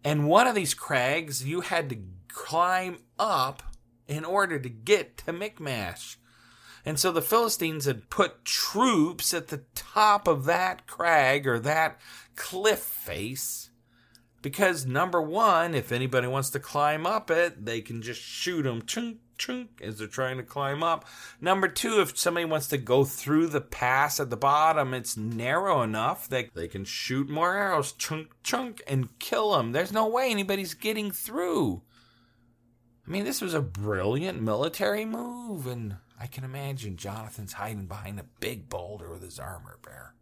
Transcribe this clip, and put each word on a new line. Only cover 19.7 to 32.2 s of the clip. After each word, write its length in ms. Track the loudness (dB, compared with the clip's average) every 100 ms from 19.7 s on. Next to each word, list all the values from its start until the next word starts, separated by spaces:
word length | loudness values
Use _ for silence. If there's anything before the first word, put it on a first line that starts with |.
| -14
as 160 | -12 -10
they're 80 | -8
trying 300 | -4 -4 -4
to 60 |
climb 400 | -8 -4 -4 0
up. 220 | 0 -2 -4 -20 -20 -6
Number 260 | 0 2 2
two, 340 | 0 2 4
if 160 | 2 0
somebody 280 | 0 0
wants 240 | 0 -2 0
to 100 | -4
go 260 | 4 6
through 440 | 6 0 2 2 4
the 120 | 0
pass 600 | -4 -2 2 4 2 0
at 100 | -4
the 60 | 2
bottom, 580 | 4 6 4 4 0
it's 220 | -4 -6 -6
narrow 680 | -4 -2 0 0 2 2
enough 460 | 2 0 0 -2 -4
that 260 | -4 -4
they 140 | -8 -8
can 160 | -8
shoot 440 | -8 -6 -2 -2 -2
more 280 | 0 2 2
arrows, 360 | 2 0 0
chunk, 380 | -6 -6 -6 -8 _
chunk, 400 | -4 -2 -4 -10 -2
and 320 | 0 0 -6
kill 380 | -2 0 4 2
'em. 160 | 2
There's 200 | 0 0
no 140 | 0 2
way 240 | 2 2
anybody's 440 | 0 0 -2 -4
getting 360 | -4 -4 -2 -4
through. 720 | -6 -6 -4 0 2 0 -2 _ _ _ _